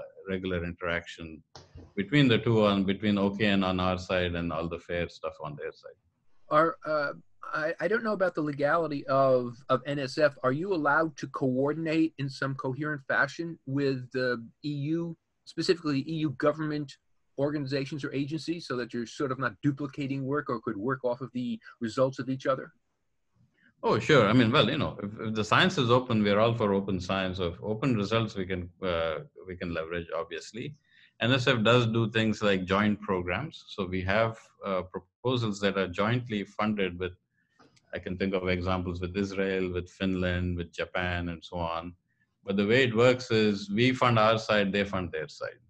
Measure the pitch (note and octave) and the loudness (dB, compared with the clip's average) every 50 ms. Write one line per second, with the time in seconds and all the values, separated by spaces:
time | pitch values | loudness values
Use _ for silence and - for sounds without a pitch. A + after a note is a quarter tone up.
0 | - - - - - F#2+ F#2+ F#2+ F#2 F#2 F2+ F2 E2+ F2 E2+ - F2+ F2 E2+ F2 | -10 -12 -16 -16 -8 -6 -6 -4 -4 -4 -4 -4 -4 -6 -8 -6 -4 -4 -4 -4
1 | E2+ - - - E2 E2 D#2+ D2+ - _ _ - - _ _ - - - _ G2+ | -6 -8 -12 -14 -14 -14 -14 -16 -20 _ _ -20 -20 _ _ -20 -20 -10 _ -6
2 | G2 - C#3+ D3 C#3+ B2+ A2+ G#2+ - B2 A#2 A2 G#2+ G#2 G2+ G2 F#2+ F#2 G2 F#2 | -4 2 4 4 6 6 6 4 4 4 4 6 6 6 6 4 2 2 0 0
3 | G#2+ G#2+ G#2 G2+ G2 G2+ G2 G2+ A2 G#2 G2 G2 G2 F#2 F#2 F#2 F2+ F#2 F#2 F2+ | 2 2 2 4 4 2 2 2 2 2 2 2 2 2 0 2 2 0 0 0
4 | F2+ - G2 F#2 F2+ F2 E2+ E2+ E2+ E2+ D#2+ D#2 E2+ E2+ E2 E2 - - F2+ F2 | -2 -2 0 0 0 0 -2 -2 -4 -4 -4 -4 -4 -4 -6 -8 -8 -6 -4 -4
5 | E2+ E2 - - - D#2+ D#2 - D#2 D2+ D2 C#2+ D#2 D#2+ D2+ - - - - _ | -4 -4 -6 -8 -10 -10 -10 -10 -12 -12 -10 -10 -10 -10 -12 -12 -18 -20 -20 _
6 | _ _ _ _ _ _ - - - - D#3 D3+ D#3+ E3 C#3+ - - D3+ D#3 D3+ | _ _ _ _ _ _ -20 -20 -6 0 2 4 4 4 0 -4 -6 -4 -2 -2
7 | C#3+ C#3+ D#3+ E3 - - - _ - - D#3 D#3 D3+ D#3+ E3 - D#3 F3 G#3 A#3+ | -2 -4 -6 -10 -16 -20 -20 _ -12 -8 -6 -4 -4 -4 -4 -4 -2 0 0 0
8 | A3+ A3 G#3+ F#3 F#3 F3+ F3 F3 D#3 D3+ D3 C#3 C#3+ C#3+ D#3 E3+ E3 D3+ D3 C#3 | 0 -2 0 0 0 0 0 -2 -2 -2 -2 0 0 2 2 2 0 -2 -4 -6
9 | C3+ - C3+ C3+ C3+ C3+ C3 B2+ B2 A#2+ A#2 - - - C3 B2 - D3 C#3+ D3 | -2 0 2 4 6 6 4 4 2 -2 -6 -12 -2 0 0 0 0 -2 -4 -4
10 | C#3 B2+ - D#3 D3+ D3 C#3 - - B2+ C3 D3 E3+ G3+ G3 E3 D3 C#3+ C#3+ D#3 | -4 -4 0 2 2 2 2 0 0 0 0 0 -2 -2 -2 0 2 4 4 4
11 | E3 D#3+ - - - C3+ - - C#3+ C3 B2+ B2+ C3+ C#3+ D3+ D#3+ E3 D#3+ D#3 E3 | 2 0 -2 -6 -10 -10 -6 -2 -2 0 2 2 0 0 0 -2 -2 0 2 2
12 | D#3+ D#3+ - - C3+ C#3 C3+ - C#3+ C3+ C3+ C3+ - C3+ B2+ C3+ D3+ D3+ D3+ C#3+ | 2 0 0 -4 -8 -8 -4 -4 -4 -4 -4 -4 -4 -6 -4 -4 -4 -4 -4 -6
13 | - - B2+ G#2+ B2+ C#3 - - E3+ E3+ E3 - _ - C3+ C#3 C#3+ C3+ C3+ B2+ | -4 -2 0 2 2 0 0 -6 -8 -8 -8 -10 _ -4 -2 0 0 0 0 -2
14 | B2+ B2 - C3 B2+ B2+ B2 A#2 A#2 A2+ - _ - D3 D3 C#3+ C#3 D3 D#3+ E3+ | -6 -6 -4 -2 -2 0 -2 -4 -6 -12 -18 _ -8 -6 -6 -4 -4 -2 -2 -2
15 | E3+ E3+ E3 - _ _ _ _ _ - - - E3 F3 F#3 E3+ - D3+ D3 C3+ | -4 -6 -8 -12 _ _ _ _ _ -12 -8 -2 2 2 2 2 2 0 -2 0
16 | C3 - D#3+ D#3+ D3+ D#3 C3+ - - D3 D3 D#3 D#3 D3+ D3+ D3 D3 C#3 - - | -2 -2 -4 -2 -2 -2 -2 2 2 2 2 2 -2 -4 -2 -4 -6 -8 -12 -18
17 | _ _ _ _ _ _ _ - C#3 D3 D3 D3+ C#3+ C3 C#3 C#3 C#3 C3+ E3 D3 | _ _ _ _ _ _ _ -2 -2 -2 0 -2 -4 -2 -2 -4 -4 -4 -6 -6
18 | C#3 C#3+ A#2+ C3+ C#3+ C#3 D3+ D#3 - - E3 F3 D#3 - C3+ B2 A#2+ A2+ - A#2+ | -6 -4 -4 -4 -4 -4 -4 -6 -4 -6 -6 -6 -6 -6 -6 -6 -6 -6 -6 -6
19 | A#2+ A2 - - D3+ C3+ C3 B2 C3+ A#2+ G#2 - - C#3+ C#3+ C#3 D3 C#3 - - | -8 -8 -6 -6 -4 -4 -2 -4 -4 -6 -6 -2 -2 -2 0 0 -4 -8 -6 -6
20 | C#3+ C3 C3+ C3+ C3+ C3 C#3 D3 C#3+ - C3 A#2 - B2 G#2+ G2 G2 B2+ C3+ C3 | -6 -4 -4 -4 -4 -2 -2 -2 -2 -2 -4 -4 -4 -4 -4 -2 -2 -2 -2 -2
21 | - B2 A#2+ B2+ C3+ A#2+ - B2 B2 A#2+ A#2 A2+ - - - _ A#2+ A2+ A2 - | -2 -4 -4 -4 -6 -8 -8 -6 -4 -4 -6 -8 -10 -16 -10 _ -6 -4 0 2
22 | C3 C3+ C3 - C3+ B2 C3 C3+ - D3 C3 C3 - E3 - _ _ _ _ _ | 0 0 0 -4 -6 -6 -6 -4 -2 -2 -2 -2 -4 -10 -16 _ _ _ _ _
23 | _ _ _ _ _ _ _ _ _ _ _ _ _ _ _ _ - A#3 F3+ A2+ | _ _ _ _ _ _ _ _ _ _ _ _ _ _ _ _ 0 0 2 2
24 | - - D#3 C3+ A2 G2 A2 B2+ A#2+ A2 A#2 D#3 - G#3 - D#3 G2+ D#2+ D#2 - | 4 6 8 8 8 8 6 6 6 6 6 4 4 4 2 0 -2 -4 -4 -6
25 | G2+ G2+ G#2+ - - A2 A2 A2 G#2 - A#2 C3 E3+ F#3 F#3+ - C3 A#2 A#2+ B2+ | -8 -10 -8 -8 -6 -4 -2 -2 0 4 4 4 6 4 2 2 2 4 4 4
26 | B2+ - A#2 A2 G#2 G#2 G2+ G2+ A2 A#2 A#2 A#2 A2+ G2+ G2 G2 G2 G2 F#2+ F#2 | 4 2 2 2 4 4 4 4 4 4 4 2 2 2 2 2 0 0 -4 -4
27 | F#2 - G2 F#2+ F#2+ F#2 F2+ F#2 F#2 E2+ E2+ - - G#2+ - - - C#3 B2 G#2 | -2 -2 -2 -2 -2 -2 -2 -2 -4 -4 -4 -6 -6 -6 -4 -2 0 0 0 0
28 | G2+ F#2+ A2 A2+ A2+ G#2+ - G2+ F#2 F2+ F#2+ F2+ F2+ F2+ - _ F#2+ F#2 F2 E2 | 0 0 0 0 0 0 -4 -6 -6 -4 -4 -6 -6 -8 -10 _ -4 -2 0 0
29 | E2 E2 D#2 D2 D2 D2 _ - E2+ F#2 F2+ F2 F#2+ F2 E2+ D#2+ D#2+ D#2+ E2+ E2+ | 0 -2 -2 -4 -8 -12 _ -18 -14 -14 -12 -8 -8 -6 -4 -6 -6 -6 -6 -8
30 | E2+ E2 D#2 D#2+ E2 E2 E2+ D#2+ - - - A2 C3+ D3 D3+ - _ _ _ _ | -6 -6 -6 -6 -6 -6 -8 -12 -12 -12 -12 -12 -12 -12 -14 -16 _ _ _ _
31 | _ _ _ _ A2 A2+ C3 C3+ A#2+ C#3+ C3 A#2 G#2+ A2+ A#2+ B2 A#2+ A#2 A2+ A#2 | _ _ _ _ 0 2 2 2 2 2 2 4 6 6 6 6 6 4 2 0
32 | A#2 G#2+ - A2+ A2 A2 G#2+ - G#2+ G#2 G2 F#2 F#2 F2 F#2+ G2 G#2 G#2 G#2 G2 | 0 0 0 0 2 2 0 2 2 2 2 2 2 2 2 2 2 2 0 -2
33 | - - G2 F#2 F2+ F2+ F2+ G2+ C#3 E3 - - - - - - G2 F2+ F#2 F#2 | -2 -2 -2 -2 0 -2 -2 -2 -2 -6 -10 -14 -18 -12 -8 -6 -6 -4 -4 -4
34 | F2+ F#2 G2 G#2+ A2+ A2+ A2 - - - _ _ G2 G2+ F#2+ F#2 F#2 F2+ - F#2+ | -2 0 2 2 2 2 0 -6 -14 -20 _ _ -6 -4 -2 -4 -4 -6 -10 -14
35 | - _ _ _ - B2 C3 B2 A#2+ A2 G2+ F#2+ G2+ G2 F#2+ G2 F#2+ F2+ F2 F#2 | -14 _ _ _ -4 -2 0 0 0 -2 -2 0 0 0 2 2 -2 -2 0 0
36 | G2+ G#2+ A#2 B2+ A#2+ B2 A2 G#2 F#2+ - - - G#2+ G#2+ G#2+ G#2 G2 F#2 F2 F2 | 0 0 0 0 -2 -4 -6 -6 -6 -6 -4 -2 -2 0 0 0 -2 -2 -2 -4
37 | F#2 F2 F2 - _ _ _ _ _ _ _ _ - _ _ _ _ _ - G#2 | -6 -6 -8 -10 _ _ _ _ _ _ _ _ -20 _ _ _ _ _ -12 -10
38 | F#2+ G2 F#2+ F2+ G2 G2 G2 F#2+ F#2 F#2 F#2 F2+ F2 F#2 F#2 F#2 F2+ F2+ F2+ F2+ | -8 -8 -4 -2 -2 0 0 0 0 0 0 0 0 0 -2 -2 -2 -4 -4 -6
39 | F#2 F2+ F2+ G2+ G2+ F#2+ F#2+ F#2+ G2 G2 F#2+ F#2+ F#2+ F2+ F2 F2+ F2+ - - - | -6 -4 -4 -4 -4 -2 -2 -2 -2 -2 0 -2 -2 -2 -4 -4 -6 -8 -6 -4
40 | G2 F#2+ F#2+ F#2 F2+ F2+ F2+ F2+ F2+ F2+ F2+ F2 E2+ E2+ - - E2+ - - F#2 | -2 -2 0 0 0 0 0 0 -2 -2 -2 -4 -6 -8 -6 -6 -6 -4 -4 -4
41 | F2+ F2+ F2+ F2 F2 E2+ E2+ D#2+ - - F2+ F2 E2+ E2 E2 E2 E2+ F2 F2 - | -2 -2 -2 -4 -4 -6 -8 -10 -12 -10 -6 -6 -4 -4 -4 -6 -8 -10 -14 -16
42 | _ _ _ _ _ _ _ _ _ G2+ G2 G2 G2+ G2+ A2+ C3 C3+ B2 G#2+ G#2+ | _ _ _ _ _ _ _ _ _ -2 0 0 2 4 4 4 4 4 4 6
43 | A#2+ B2+ B2+ B2 - - A2+ A2 G#2+ G#2+ G#2 G2 G2+ - G2+ G#2+ B2 B2+ B2+ B2+ | 6 6 6 4 0 0 2 4 4 4 2 0 -4 -4 0 2 2 2 4 4
44 | C3 B2 A#2+ A2 G#2+ A2 A2+ A2 - - A2 G#2 G2+ G2 F#2 G2+ G2+ G2 - F#2+ | 2 4 6 6 6 6 6 4 2 2 2 2 4 2 2 0 0 0 -2 -4
45 | F#2 E2+ E2+ D#2 D2+ D2 - - - G#1 - - _ _ | -4 -4 -4 -6 -8 -8 -8 -10 -10 -10 -10 -14 _ _